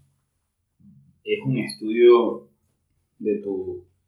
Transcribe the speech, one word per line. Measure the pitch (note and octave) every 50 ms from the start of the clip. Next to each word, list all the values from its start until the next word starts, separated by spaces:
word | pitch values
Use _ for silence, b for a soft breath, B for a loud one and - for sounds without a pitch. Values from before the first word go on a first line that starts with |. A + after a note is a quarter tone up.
| _ _ _ _ _ _ _ _ _ _ _ _ _ _ _ _ - - - - _ _ _ _ _
es | G#2 G#2+ G#2 -
un | C3+ B2+ A2
estudio | G#2 G#2 - - A2 G#2+ A2+ A#2 A#2+ A#2+ A#2+ A#2+ A#2+ - - - - _ _ _ _ _ _ _ _ _ _ _ _ _ _ _
de | G#2+ G#2+ G#2 G#2 G2+
tu... | G2 G2 F#2 F#2 F#2 F2 - - _ _ _ _